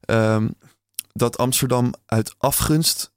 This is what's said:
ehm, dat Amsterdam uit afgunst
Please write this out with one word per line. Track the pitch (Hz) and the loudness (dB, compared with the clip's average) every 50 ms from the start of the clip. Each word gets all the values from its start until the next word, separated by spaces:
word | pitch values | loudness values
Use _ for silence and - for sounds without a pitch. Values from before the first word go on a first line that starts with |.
ehm, | _ - 113 113 110 110 110 107 110 - - _ _ - _ _ _ _ _ - - _ - | _ -2 0 2 2 2 2 0 0 -2 -4 _ _ -20 _ _ _ _ _ -16 -16 _ -4
dat | 113 123 120 - - | -2 -2 -2 0 0
Amsterdam | 120 127 131 - - 127 123 123 123 123 - - _ | -2 0 0 0 0 0 2 2 2 0 -2 -4 _
uit | - - 110 110 - - _ | -4 -2 -2 -2 -2 -4 _
afgunst | - 135 - - - - 151 156 165 - - - - - _ | -2 -2 0 0 0 2 2 2 2 0 -2 -4 -6 -12 _